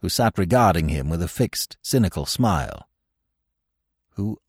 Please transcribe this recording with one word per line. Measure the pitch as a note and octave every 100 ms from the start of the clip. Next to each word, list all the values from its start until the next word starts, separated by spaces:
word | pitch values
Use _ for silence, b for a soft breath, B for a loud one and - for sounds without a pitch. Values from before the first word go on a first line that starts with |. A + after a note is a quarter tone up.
who | F2+
sat | - A#2 -
regarding | F#2 B2 A2+ E2+ D#2
him | D2 C#2
with | E2
a | F2
fixed, | - A#2+ - - -
cynical | - C#3 G#2 - C#2+
smile. | - B2 F2 B1+ - - _ _ _ _ _ _ _ _ _ _ _ _ -
Who | G2+ -